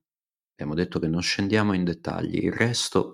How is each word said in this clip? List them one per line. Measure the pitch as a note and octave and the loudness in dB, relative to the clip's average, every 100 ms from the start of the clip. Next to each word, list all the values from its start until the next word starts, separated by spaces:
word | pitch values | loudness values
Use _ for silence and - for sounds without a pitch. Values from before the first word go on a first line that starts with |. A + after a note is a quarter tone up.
| _ _ _ _ _ | _ _ _ _ _
Abbiamo | _ D2 | _ -6
detto | D#2 F2 - | -2 -2 0
che | E2 | 0
non | E2 | 0
scendiamo | F2+ - G2+ G#2+ G#2 | 0 -2 2 2 2
in | F#2 | 2
dettagli, | F2 E2+ - F2 F2 F2 F#2+ | 0 -2 -4 -4 -2 -2 -2
il | |
resto | - A#2 A#2+ - F#2+ - | 2 2 2 0 0 0